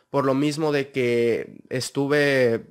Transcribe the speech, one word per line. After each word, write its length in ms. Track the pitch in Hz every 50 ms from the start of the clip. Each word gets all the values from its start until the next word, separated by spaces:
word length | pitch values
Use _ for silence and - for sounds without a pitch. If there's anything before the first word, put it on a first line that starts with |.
| _ _
por 140 | - 139 135
lo 100 | 139 131
mismo 360 | 135 147 151 143 151 160 151
de 200 | 147 139 135 139
que 720 | - 131 123 120 120 117 117 117 110 76 - - - - - _
estuve 1000 | - 131 120 - - 139 143 139 147 147 143 143 139 131 127 117 113 107 - -